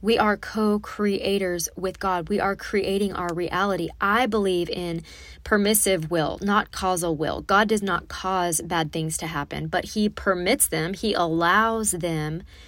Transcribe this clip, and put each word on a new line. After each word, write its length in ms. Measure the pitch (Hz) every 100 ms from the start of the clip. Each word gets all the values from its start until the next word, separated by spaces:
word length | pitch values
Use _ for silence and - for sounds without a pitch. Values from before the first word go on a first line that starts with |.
We 160 | - 233
are 180 | 214 202
co-creators 1300 | - 220 214 208 208 - 208 196 - 196 190 175 170 -
with 220 | 185 180
God. 300 | 196 180 160
We 100 | 202
are 160 | 196
creating 600 | 196 - 208 - 196 202
our 180 | - 175
reality. 560 | 170 175 180 202 185 170 -
I 240 | 196 214 254
believe 420 | 214 196 180 175
in 340 | - 175 170 160 - - -
permissive 680 | - 214 202 214 - 190 160
will, 280 | 170 151 -
not 300 | 202 208 -
causal 440 | - 190 185 170 151
will. 240 | 156 -
God 280 | - 196 220
does 140 | 220
not 260 | 202 175 -
cause 520 | - 190 190 175 165
bad 320 | 165 170 156
things 240 | 165 160 160
to 80 | 160
happen, 420 | 160 143 143 156
but 180 | 180 -
he 240 | - 208
permits 580 | 208 - 180 175 269 -
them. 240 | 160 160
He 220 | 190 220
allows 800 | - 175 160 170 196 226 226 220
them 500 | 180 170 160 151 160 - -